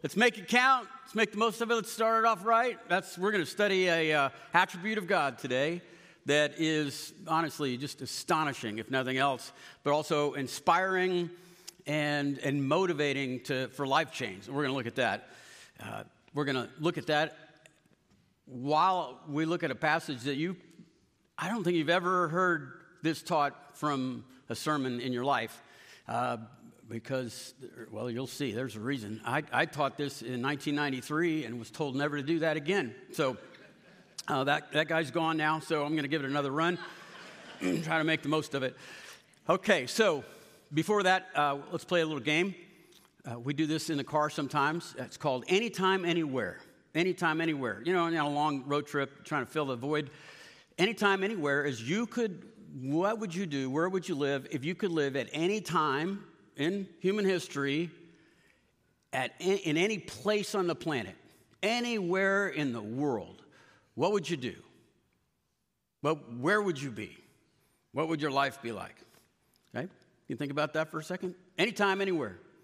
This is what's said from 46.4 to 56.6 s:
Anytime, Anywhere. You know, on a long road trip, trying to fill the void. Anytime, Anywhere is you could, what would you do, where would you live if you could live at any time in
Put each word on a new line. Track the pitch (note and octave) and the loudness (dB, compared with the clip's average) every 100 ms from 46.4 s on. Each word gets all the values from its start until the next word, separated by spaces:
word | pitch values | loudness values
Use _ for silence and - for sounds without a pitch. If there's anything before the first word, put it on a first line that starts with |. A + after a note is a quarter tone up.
| G2 E2+ - - _ | -2 -6 -16 -20 _
Anytime, | D3+ F3+ E3+ E3+ D#3 | 0 0 2 2 2
Anywhere. | E3 D3 B2+ G2 C3 | 0 0 -2 -4 0
You | |
know, | F#3 | 2
on | E3 | 2
a | E3 D3 | 2 0
long | D3 D3+ C#3 C3 | 2 2 0 0
road | C#3+ D3 | -2 0
trip, | D3 C#3 - | -2 -2 -6
trying | - D3 B2 | -4 -4 -2
to | |
fill | D#3 C#3+ | -2 -2
the | B2 | -2
void. | C3+ D3+ C#3+ - - - - - _ - | -2 -2 -2 -10 -20 -20 -20 -20 _ 0
Anytime, | F#3 G3+ G3+ F#3+ | 0 4 2 4
Anywhere | G3 A3 D3 C#3 | 0 0 2 2
is | D3 A#2+ | 2 -2
you | A2+ F#3+ A#3 | -2 -2 -2
could, | - A3 F3 - - - D3 | 0 -2 -2 -14 -20 -16 -10
what | C3 D3+ G3 A3 | -2 2 2 0
would | G#3+ | -4
you | E3 G3 | -4 -2
do, | C#3+ C3 | -2 0
where | C#3 F3 | 0 0
would | F#3+ F3 | 0 -2
you | D3+ | -2
live | C#3 C#3 - | 0 0 -2
if | D#3 C#3 | -4 -4
you | F3+ | -2
could | G3+ | 0
live | E3 C#3 C3+ | 2 2 0
at | B2 | -4
any | D3+ E3+ G#3+ | 0 0 0
time | F3 E3 D3+ C3+ E3+ G3 - - - | 0 2 2 2 0 -4 -10 -20 -20
in | - | -2